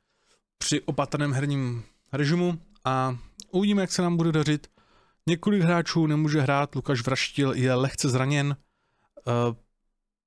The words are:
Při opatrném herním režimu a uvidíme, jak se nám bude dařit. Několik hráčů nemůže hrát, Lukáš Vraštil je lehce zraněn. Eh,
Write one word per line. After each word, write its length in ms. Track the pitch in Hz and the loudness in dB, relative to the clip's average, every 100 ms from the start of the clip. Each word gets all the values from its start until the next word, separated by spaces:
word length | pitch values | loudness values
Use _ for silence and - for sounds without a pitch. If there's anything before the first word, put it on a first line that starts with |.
| _ _ _ _ _ _ | _ _ _ _ _ _
Při 240 | - 147 | -4 -2
opatrném 520 | - 147 139 147 147 | -2 -4 -4 -2 -2
herním 500 | 131 143 139 127 120 - _ _ | 0 -2 -2 -4 -6 -12 _ _
režimu 500 | 135 143 175 180 165 - _ 131 | -2 0 2 0 -2 -10 _ -4
a 320 | 131 131 120 - _ - | -2 -2 -4 -12 _ -4
uvidíme, 300 | 180 208 202 | 0 2 2
jak 100 | 180 | 0
se 100 | - | 0
nám 160 | 175 170 | 0 2
bude 140 | 165 | 2
dařit. 400 | 156 151 151 - _ _ _ _ _ 156 | 2 2 0 -4 _ _ _ _ _ -4
Několik 340 | 170 214 208 | 0 2 4
hráčů 460 | 165 170 165 170 156 | 4 2 2 0 2
nemůže 340 | 151 156 151 | 2 2 2
hrát, 340 | 135 139 143 135 | 2 2 0 -4
Lukáš 260 | - 127 | -2 -2
Vraštil 520 | 127 131 - - 135 | 0 -2 -4 -2 0
je 200 | 127 127 | 0 0
lehce 360 | 127 131 - 143 | 2 0 -2 0
zraněn. 480 | 127 135 147 143 139 | 0 0 0 -2 -4
Eh, 960 | _ _ _ _ _ - 123 120 120 117 _ _ _ _ _ _ | _ _ _ _ _ -12 -4 0 0 -4 _ _ _ _ _ _